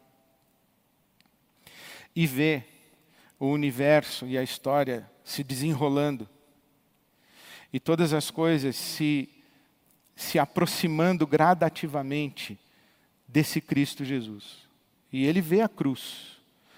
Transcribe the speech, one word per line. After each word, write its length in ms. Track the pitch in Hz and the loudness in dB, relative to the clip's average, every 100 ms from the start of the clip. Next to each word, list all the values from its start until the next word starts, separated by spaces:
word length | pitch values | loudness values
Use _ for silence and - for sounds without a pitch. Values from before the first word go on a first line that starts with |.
| _ _ _ _ _ _ _ _ _ _ _ _ _ _ _ _ - - - - - | _ _ _ _ _ _ _ _ _ _ _ _ _ _ _ _ -20 -20 -20 -20 -8
E 120 | 170 160 | -2 0
vê 380 | 131 156 143 - - _ _ _ _ _ - | 2 0 0 -6 -20 _ _ _ _ _ -4
o 60 | 135 | -2
universo 800 | 147 143 123 143 151 - - 127 | 0 0 0 4 4 4 -6 -6
e 120 | 127 | -4
a 40 | |
história 680 | 131 - 135 143 131 120 104 _ | -4 -4 0 0 0 -4 -10 _
se 180 | - - | -12 -8
desenrolando. 840 | 135 131 156 139 147 139 147 131 104 _ _ _ _ _ _ _ _ _ _ - - - - | -6 -4 -2 0 0 2 0 -4 -10 _ _ _ _ _ _ _ _ _ _ -20 -20 -20 -10
E 80 | 131 | -4
todas 320 | - 165 165 | 0 2 2
as 180 | 151 - | 0 -2
coisas 460 | - 165 156 135 113 | -2 2 2 0 -4
se, 520 | - - 151 147 - _ _ _ _ _ _ _ _ | -8 -4 0 0 -4 _ _ _ _ _ _ _ _
se 240 | - - 160 | -14 -2 0
aproximando 880 | 143 - 170 - 175 156 175 180 151 | 0 0 0 0 -2 2 2 2 2
gradativamente 1300 | 151 160 175 165 - 160 143 135 147 143 - - 101 _ _ _ _ _ _ - | 6 6 6 2 -2 -6 -6 -4 -4 -4 -8 -14 -14 _ _ _ _ _ _ -2
desse 340 | 131 151 160 | 0 2 0
Cristo 440 | - 143 139 - | 0 0 0 -2
Jesus. 640 | 135 135 110 104 - - - _ _ _ _ | -6 -6 -6 -12 -16 -20 -20 _ _ _ _
E 140 | 131 | -2
ele 160 | 135 180 | 2 2
vê 220 | 156 190 | 2 2
a 60 | 220 | 2
cruz, 680 | - 139 127 - - - - _ _ _ | 0 -2 -2 -8 -14 -18 -20 _ _ _